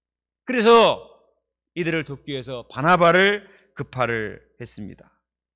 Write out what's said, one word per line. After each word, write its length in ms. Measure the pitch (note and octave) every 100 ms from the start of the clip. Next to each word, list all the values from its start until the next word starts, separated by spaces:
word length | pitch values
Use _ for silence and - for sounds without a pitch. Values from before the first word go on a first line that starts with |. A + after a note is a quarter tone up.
| _ _ _ _ -
그래서 680 | B3 A3 A#3 G3 G#2 - _ _ _ _ _ _ -
이들을 300 | E3 D#3+ C#3+
돕기 260 | C3+ -
위해서 340 | C#3 B2 B2+ -
바나바를 760 | B2 D3+ F3+ E3+ F3 G3 G#3 - _ _ -
급파를 640 | C#3 B2+ A#2+ A2+ G#2+ - _ _
했습니다. 540 | A#2+ - G2 - _ _ _ _ _